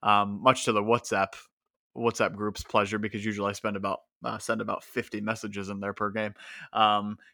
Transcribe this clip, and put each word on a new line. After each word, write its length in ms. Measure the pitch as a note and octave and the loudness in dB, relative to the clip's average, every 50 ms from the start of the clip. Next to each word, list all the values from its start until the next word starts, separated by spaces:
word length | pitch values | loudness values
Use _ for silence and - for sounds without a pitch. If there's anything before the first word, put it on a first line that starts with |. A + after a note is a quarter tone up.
um, 380 | - G#2 G#2 G#2 G2+ G2+ G2+ G2 | 2 4 4 4 4 2 -2 2
much 220 | G#2 B2+ B2+ - - | 4 4 4 4 2
to 80 | B2 | 2
the 100 | A2 G#2 | 2 2
WhatsApp, 520 | G#2 A2 A#2 A#2+ - - G#2+ G2 G2 - - - - _ _ _ _ _ _ _ _ _ - | 4 4 2 2 2 0 0 2 0 0 -2 -18 -20 _ _ _ _ _ _ _ _ _ -8
WhatsApp 380 | A#2+ A#2 A#2 A2+ - A2 F#2 F#2 | 0 0 0 2 2 0 0 0
group's 280 | G2+ G#2 G#2+ G2 - - | -2 -4 -4 -4 -6 -10
pleasure, 340 | - - G#2+ G#2 G2 A2 G#2 | 2 2 2 2 4 0 -2
because 260 | G#2+ G#2 - G#2 G2+ | -2 -4 -6 -4 -4
usually 240 | A2 G#2 G2+ G2 G2+ | -4 -2 0 -2 -2
I 40 | |
spend 240 | G2+ - - A2 G2+ | -2 -2 -4 -4 -4
about, 240 | G2 G2 G2 - - _ _ _ _ - | -2 -2 -2 -4 -4 _ _ _ _ -6
uh, 120 | A2+ A2+ G#2+ | -6 -6 -6
send 220 | - - A2+ A2 | -2 -2 -2 -2
about 220 | G#2 G#2 F#2+ F#2 - | -2 -4 -4 -6 -8
fifty 360 | - - B2 A2+ - - G#2 | -6 -6 -6 -6 -4 -6 -6
messages 460 | G#2 G#2+ A2 - - G#2 G2+ G2+ F#2+ G2 | -4 -4 -4 -4 -6 -8 -6 -6 -6 -6
in 100 | G2+ G2 | -6 -6
there 120 | G2 G2+ G2+ | -6 -6 -4
per 160 | - G#2+ G#2 | -2 -4 -2
game. 240 | G2+ A2 G#2+ G#2 G#2 - - - - - - - - | -2 -2 -4 -4 -6 -10 -18 -18 -16 -16 -16 -6 2
Um, 420 | A2 A2 G#2+ G#2 G#2 G#2 G#2 G#2+ - - - | 4 6 6 6 4 0 -4 -8 -10 -14 -20